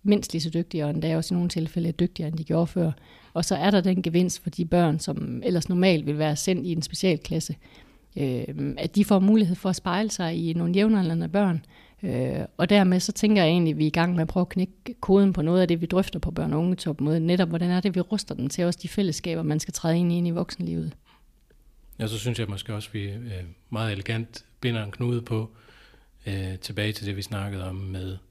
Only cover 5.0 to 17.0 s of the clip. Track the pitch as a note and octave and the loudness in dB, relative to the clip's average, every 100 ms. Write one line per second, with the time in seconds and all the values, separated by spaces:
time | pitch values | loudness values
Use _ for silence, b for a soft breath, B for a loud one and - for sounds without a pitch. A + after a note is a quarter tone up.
5 | - - B2+ A#2+ - F3 - F3+ F#3+ E3 | -2 -4 -4 -4 -2 -2 0 2 4 4
6 | D3 D3+ D#3 D3 - F3+ F3+ E3 - - | 0 0 0 0 0 -2 -2 -4 -4 -2
7 | F#3+ D3+ - D#3+ - D3+ b b b b | 0 0 0 -4 -4 -10 b b b b
8 | b - C3+ B2 A#2 D3+ C#3+ C#3 D#3+ G#3 | b -4 -2 -2 -4 -6 -6 -4 -2 2
9 | G#3 G3 F#3+ A3 G3 F3+ G3 F3+ F#3 F3 | 4 4 6 6 4 0 -2 -2 -2 -2
10 | A3 - E3+ E3+ E3 E3 E3+ F#3 G#3+ G#3+ | -2 -2 -4 -2 -2 -2 0 4 4 4
11 | F3+ E3 E3+ F#3+ G3+ E3 - b b b | 2 0 0 2 2 0 -4 b b b
12 | G3 B2 B2+ C3+ - - F3 G#3 F#3 F3+ | -6 -2 -2 -4 -6 -4 4 6 6 4
13 | - - G#3+ G#3 E3 F3 E3 D3+ D3+ E3 | 0 0 2 4 6 4 2 2 0 2
14 | E3+ F3 D#3+ F#3+ F3+ - F#3 - - A#3+ | 0 2 0 0 0 0 -4 -6 -14 -10
15 | - G3 G3 F#3 D#3 F3+ F3+ E3+ E3+ F3+ | 4 6 6 4 2 4 4 2 2 0
16 | G3 E3+ F3+ E3 D#3 D3+ F3 F3+ - D3 | 0 -4 -4 -2 -2 0 0 0 -2 -2